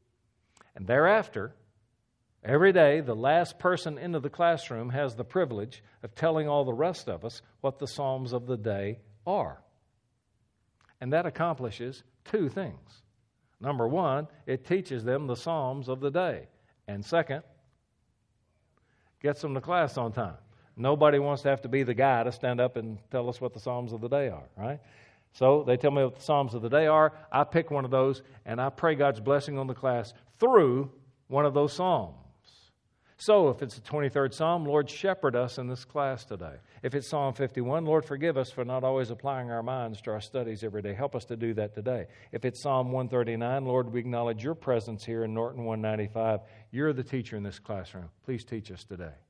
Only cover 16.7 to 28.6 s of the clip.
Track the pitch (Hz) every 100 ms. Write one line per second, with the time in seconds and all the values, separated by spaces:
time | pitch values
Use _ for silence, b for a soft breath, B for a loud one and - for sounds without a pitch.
16.7 | _ - 101 107 170 156 139 - _ _
17.7 | _ _ _ _ _ _ _ _ _ _
18.7 | _ _ _ _ _ 143 143 151 135 147
19.7 | 175 151 - 117 117 98 76 - b b
20.7 | - 127 147 151 143 143 139 139 139 123
21.7 | 135 127 113 135 120 120 113 127 123 127
22.7 | 123 110 104 - 127 120 117 123 110 127
23.7 | 123 120 113 120 139 131 80 67 - 113
24.7 | 143 b b b b b - 131 147 127
25.7 | 123 147 143 131 - - 147 131 117 113
26.7 | 147 156 156 156 B B 135 143 165 160
27.7 | 143 127 131 135 131 B B - 117